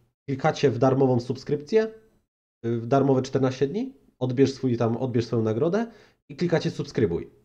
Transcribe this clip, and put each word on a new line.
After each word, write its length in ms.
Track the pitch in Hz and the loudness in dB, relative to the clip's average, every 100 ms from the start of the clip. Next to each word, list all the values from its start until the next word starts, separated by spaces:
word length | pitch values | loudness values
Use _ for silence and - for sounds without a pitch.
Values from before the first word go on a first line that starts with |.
| _ _ - | _ _ -10
klikacie 420 | 135 160 151 139 | -4 -2 2 0
w 80 | 117 | 4
darmową 420 | 131 127 135 123 | 4 4 4 2
subskrypcję, 720 | - - - 143 - 220 220 - _ _ _ _ _ _ | -2 -8 -6 -6 0 0 0 -4 _ _ _ _ _ _
yy, 160 | 117 117 | -6 -4
w 60 | 117 | 0
darmowe 360 | 139 135 131 | 2 4 2
czternaście 440 | 123 143 131 123 139 | 0 0 0 0 -2
dni. 280 | 196 262 - _ - | -2 -6 -10 _ -8
Odbierz 340 | 127 123 135 | -2 2 2
swój 240 | - 135 117 | 2 -2 0
tam, 200 | 117 117 | 0 -2
odbierz 300 | 127 117 113 | -2 -2 -2
swoją 160 | 120 | 0
nagrodę 480 | 110 110 156 202 233 - _ _ - | 0 0 0 0 -4 -10 _ _ -16
i 80 | - | -6
klikacie 340 | 175 165 165 | -2 0 -2
subskrybuj. 600 | 165 147 - - 85 - _ | -6 -8 -2 0 -2 -8 _